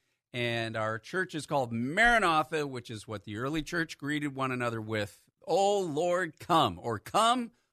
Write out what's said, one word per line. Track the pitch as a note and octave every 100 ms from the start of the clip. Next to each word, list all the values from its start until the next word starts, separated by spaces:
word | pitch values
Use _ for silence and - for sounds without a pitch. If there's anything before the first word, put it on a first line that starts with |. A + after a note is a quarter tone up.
| _ _ _
and | B2 A#2+ A#2 A2+ A2
our | A2 A2+
church | - F#3 F#3
is | D#3+ C3+
called | D3 A#2+
Maranatha, | A#2 B2 F3+ A#3+ A#3 F#3 D#3 D#3 D#3+ C#3+
which | B2+ -
is | A2 -
what | G#2+
the | - G#2
early | C3 D#3+
church | D3 F3 D#3+ -
greeted | C#3 D3+ D3
one | C3 C3
another | B2+ A#2+ A2+
with, | G#2+ G#2+ G#2 - _ _ -
"O | E3+ G3 G3+
Lord, | F3+ C#3+ F3 F3 F3 -
come," | - E3 B2 F2
or, | B2 G#2+
"Come, | - F3+ A3+ B3 A#3 - _